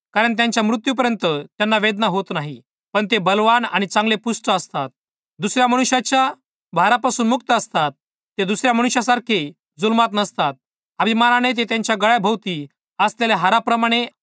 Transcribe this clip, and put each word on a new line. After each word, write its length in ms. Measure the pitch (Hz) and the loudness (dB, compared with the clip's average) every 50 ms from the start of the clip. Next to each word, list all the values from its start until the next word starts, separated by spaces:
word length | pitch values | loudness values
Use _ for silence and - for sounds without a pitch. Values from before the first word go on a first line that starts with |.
| _ _ - | _ _ -2
कारण 200 | 208 226 233 226 | 0 0 0 0
त्यांच्या 300 | 220 233 233 - 233 214 | 0 0 0 2 0 2
मृत्यूपर्यंत 600 | 214 240 220 - 269 254 262 254 240 226 185 - 170 151 143 147 - _ | 2 0 0 -2 -2 0 0 0 0 0 0 -2 -2 -2 -4 -6 -12 _
त्यांना 200 | - 214 214 220 | -4 0 0 2
वेदना 300 | 214 202 220 208 202 226 | 2 2 0 0 0 -2
होत 180 | 190 170 196 190 - | -2 -2 -2 -4 -6
नाही. 320 | 190 160 143 151 135 117 _ _ _ _ _ _ - | -8 -8 -8 -8 -12 -16 _ _ _ _ _ _ -2
पण 140 | 202 208 185 | -2 0 0
ते 60 | 233 | -2
बलवान 480 | 208 165 185 196 214 214 226 233 240 233 | 0 2 2 2 2 4 4 2 2 0
आणि 200 | 196 175 185 202 | -2 -6 -6 -6
चांगले 300 | 165 - 208 214 220 220 | -2 0 0 0 0 -2
पुष्ट 340 | 214 - 233 214 - - 233 | -2 -2 -4 -6 -4 -2 -2
असतात, 400 | 196 175 - - - 151 135 131 - _ _ _ _ _ _ _ _ - | -2 -2 -4 -6 -8 -8 -8 -8 -12 _ _ _ _ _ _ _ _ -6
दुसऱ्या 280 | 175 214 - 254 247 | -4 -2 0 2 2
मनुष्याच्या 680 | 240 247 254 262 - 262 254 - - 269 262 262 269 - - _ _ _ _ _ _ - | 2 2 2 2 2 0 -2 0 0 0 0 0 0 -4 -8 _ _ _ _ _ _ -2
भारापासून 540 | 165 180 208 240 240 - 247 - - 233 | 0 2 2 2 2 0 -2 0 0 0
मुक्त 240 | 220 254 262 - - | 0 0 0 0 0
असतात. 400 | 240 214 - - - 175 151 143 - _ _ _ _ _ _ _ _ | 0 0 0 -2 -2 -2 -2 -2 -4 _ _ _ _ _ _ _ _
ते 80 | - 196 | -4 -2
दुसऱ्या 280 | 180 214 - - 254 233 | -2 -2 0 0 2 2
मनुष्यासारखे 800 | 233 240 254 - 254 214 254 247 240 - - 220 175 147 143 - _ _ _ _ 147 | 2 0 0 0 0 0 0 0 0 0 -2 -2 -2 -2 -6 -10 _ _ _ _ -4
जुलमात 300 | 196 220 226 226 226 208 202 | -2 0 2 2 0 0 0
नसतात. 400 | 208 202 - - - 165 143 135 - _ _ _ _ _ _ _ | -2 -4 -4 -2 -2 -2 -2 -4 -8 _ _ _ _ _ _ _
अभिमानाने 540 | - 180 220 226 226 240 240 240 247 247 254 240 | -2 0 0 2 2 4 4 4 2 2 0 0
ते 60 | 233 233 | -2 -2
त्यांच्या 320 | - 226 226 208 - 220 | -2 -2 -4 0 -2 0
गळ्याभोवती 720 | 190 202 220 240 233 180 208 226 196 - 196 175 147 143 - _ _ _ _ _ - | 2 4 2 2 2 2 0 -2 -2 -4 -6 -8 -6 -8 -12 _ _ _ _ _ -2
असलेल्या 380 | 196 214 - - 233 226 214 | -2 -2 0 -2 0 0 0
हाराप्रमाणे 680 | 170 175 190 220 226 226 226 233 226 233 226 226 240 233 - - _ | 2 2 2 2 2 2 0 0 0 0 0 0 -2 -2 -6 -10 _